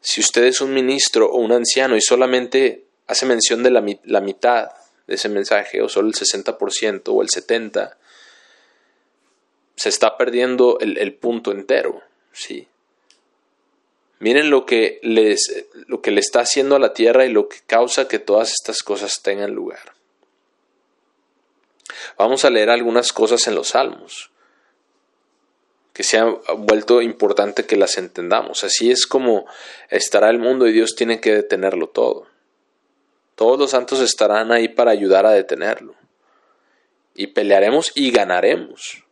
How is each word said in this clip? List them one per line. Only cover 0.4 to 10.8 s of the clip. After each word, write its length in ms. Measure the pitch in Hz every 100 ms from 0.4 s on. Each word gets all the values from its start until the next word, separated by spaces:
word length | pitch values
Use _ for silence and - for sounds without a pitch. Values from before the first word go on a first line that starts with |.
es 180 | 123 131
un 100 | 135
ministro 540 | 135 127 135 - - 107
o 100 | 123
un 160 | 110
anciano 420 | 120 117 131 131
y 60 | 113
solamente 880 | - 123 131 127 120 131 131 113 _ _ -
hace 200 | - 131
mención 360 | 120 110 117
de 80 | 123
la 120 | 123
mi-, 180 | 104 101
la 180 | - 107
mitad 480 | 98 95 120 120 107 - _ _ -
de 100 | 95
ese 120 | 107
mensaje, 540 | 104 98 104 101 -
o 80 | 107
solo 180 | - 110
el 60 |
sesenta 420 | 110 98 101 98 -
por 160 | 196
ciento 400 | - 110 98 -
o 80 | 107
el 80 | 95
setenta, 720 | - - 117 110 104 101 _ _ _ - _ _ _ _ _ _ _ _ _ _ _ _ _ _ -
se 140 | 107
está 260 | 95 113 -
perdiendo 600 | 123 120 127 127 123 113